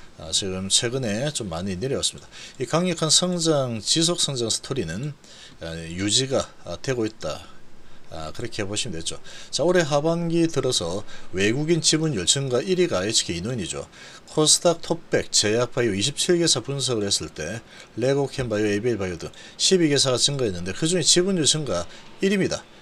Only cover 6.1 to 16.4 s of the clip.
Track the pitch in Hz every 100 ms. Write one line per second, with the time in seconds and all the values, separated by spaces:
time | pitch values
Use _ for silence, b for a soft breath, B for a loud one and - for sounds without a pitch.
6.1 | 104 135 120 - - - 87 - 127 110
7.1 | - 80 71 - - - - B B -
8.1 | 82 78 - 117 - 98 104 - 80 -
9.1 | - B B B - 160 180 151 147 160
10.1 | 170 170 165 165 143 127 127 85 95 B
11.1 | B B 90 101 127 156 170 - 156 156
12.1 | 113 87 139 135 123 190 185 175 98 101
13.1 | 113 - 85 101 127 80 71 - B B
14.1 | B - - 151 - 175 - - 165 -
15.1 | 123 - - 104 113 123 - 117 98 107
16.1 | - - 175